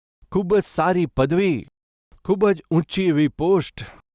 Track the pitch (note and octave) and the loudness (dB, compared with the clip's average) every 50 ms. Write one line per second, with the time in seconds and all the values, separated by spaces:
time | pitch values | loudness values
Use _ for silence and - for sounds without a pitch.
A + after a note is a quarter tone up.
0 | _ _ _ _ _ _ - F#3 G3+ F3 G#3 G3+ - - - - D#3 F3+ F#3 F3+ | _ _ _ _ _ _ -4 -4 -2 0 0 0 0 -2 -2 -2 0 0 0 0
1 | E3+ C#3 - - C3+ C#3 E3 F3+ G3+ F#3+ D#3 A2 - - _ _ _ _ _ _ | -2 -2 0 -2 0 0 0 0 0 0 -2 -4 -6 -10 _ _ _ _ _ _
2 | _ _ _ _ - - G3 F#3+ G#3+ G3+ G3 D#3 - - E3 E3 D#3+ - - F#3+ | _ _ _ _ -4 -4 0 2 2 2 2 0 -4 -2 -2 -2 0 -2 -2 -2
3 | F#3+ F3 D#3 D3 D3+ C#3 - - D3+ F3+ G3 F3+ C#3+ - - - G#2+ - - - | 0 0 2 2 2 0 0 -2 0 0 0 0 0 -4 -8 -14 -16 -18 -20 -20
4 | _ _ | _ _